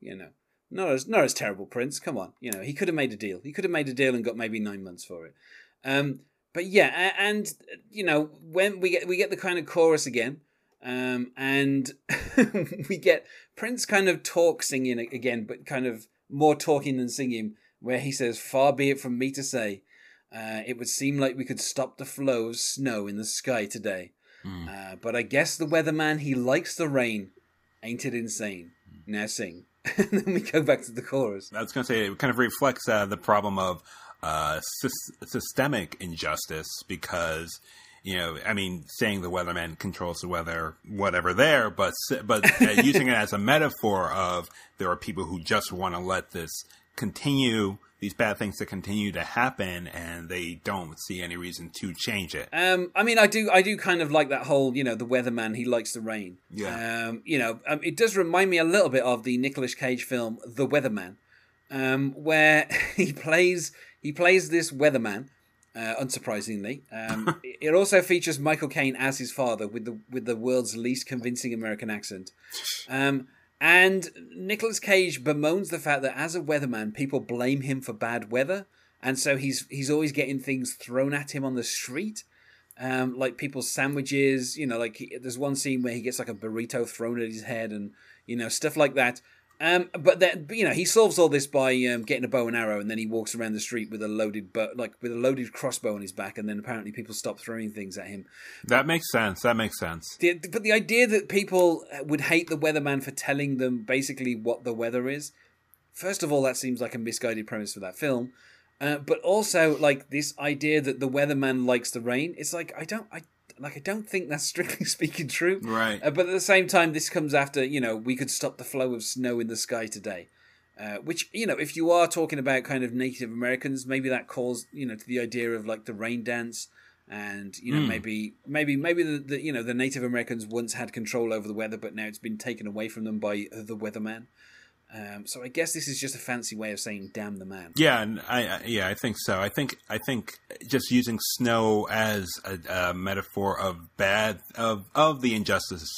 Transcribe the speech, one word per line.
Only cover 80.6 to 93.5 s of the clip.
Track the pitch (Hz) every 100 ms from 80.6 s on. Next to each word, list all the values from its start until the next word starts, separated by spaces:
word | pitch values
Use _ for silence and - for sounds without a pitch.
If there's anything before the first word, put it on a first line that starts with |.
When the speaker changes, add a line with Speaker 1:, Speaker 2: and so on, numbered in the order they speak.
| 123 -
Speaker 1:
thrown | - 127 139
at | 143 143 143
him |
on | 135 127
the |
street. | 117 - - 135 214 214 - _ _ _ _ -
Um, | 131 131 127 123
like | 131 120
people's | 147 135 123
sandwiches, | - 139 147 135 139 135 135 127 151
you | 139
know, | 117
like, | 117 -
he, | - 127
there's | 127 120
one | 143 135
scene | 143 131
where | 123
he | 120
gets, | 117 123
like, | 120
a |
burrito | 104 110 110 117 131 117
thrown | - 117 120
at | 113
his | 110
head | 110 117 110
and, | 104 101 - - - -
you | 120
know, | 113
stuff | - 151 151
like | 143 135
that. | 123 123 - _ _ -
Um, | 160 180 175 180
but | 151 170
then, | 180 160 147
but, | 226
you |
know, | 196
he | 156 175
solves | 226 214 160
all | 160
this | 139 139
by, | 139 131 127 123
um, | 120
getting | 110 131
a | 123
bow | 127 117
and | 117
arrow, | 110 104
and | 104
then | 110
he | 110
walks | 113 107 117
around | 110